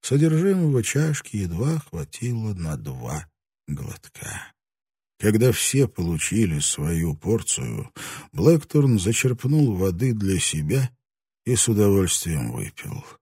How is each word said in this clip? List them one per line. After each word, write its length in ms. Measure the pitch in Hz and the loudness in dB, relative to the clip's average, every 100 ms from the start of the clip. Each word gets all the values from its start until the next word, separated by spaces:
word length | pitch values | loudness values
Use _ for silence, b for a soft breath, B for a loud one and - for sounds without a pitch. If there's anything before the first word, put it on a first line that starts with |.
Содержимого 800 | - 135 160 156 190 185 160 131 | 0 2 4 4 2 2 2 2
чашки 540 | 110 139 156 147 - 107 | 0 0 0 -2 -4 -4
едва 420 | 92 85 131 160 | -4 -2 -2 -2
хватило 720 | - 85 71 - 120 120 110 | -6 -12 -10 -8 -6 -4 -4
на 240 | 95 80 73 | -4 -6 -6
два 500 | - 64 - 76 - _ _ _ - | -8 -10 -8 -8 -10 _ _ _ -10
глотка. 840 | 73 - - - - - - - _ _ _ _ _ _ _ | -10 -8 -14 -20 -18 -14 -14 -16 _ _ _ _ _ _ _
Когда 320 | 104 107 123 | 2 4 4
все 360 | 107 - 135 135 | 2 0 2 0
получили 720 | - 85 82 - 104 104 76 | 0 -2 -2 -2 0 0 0
свою 560 | 71 - 73 82 82 73 | -2 -2 -2 -2 -2 -4
порцию, 760 | 85 113 - - 64 55 - B B B B | -2 -2 -2 -6 -4 -8 -10 B B B B
Блэкторн 680 | - 120 165 - 151 139 110 | 2 4 4 4 2 4 4
зачерпнул 760 | 90 117 131 120 131 151 139 95 | 2 0 0 0 0 4 4 2
воды 380 | 95 87 131 | 0 0 0
для 260 | 113 98 92 | 0 0 0
себя 520 | - - 76 135 131 _ _ _ _ _ - | 0 -2 0 0 0 _ _ _ _ _ -2
и 100 | 123 | 0
с 120 | - | 2
удовольствием 840 | 104 104 98 92 - 85 78 60 | 4 4 4 2 -2 -2 -4 -4
выпил. 520 | 57 50 - - - - - | -6 -10 -12 -12 -12 -14 -20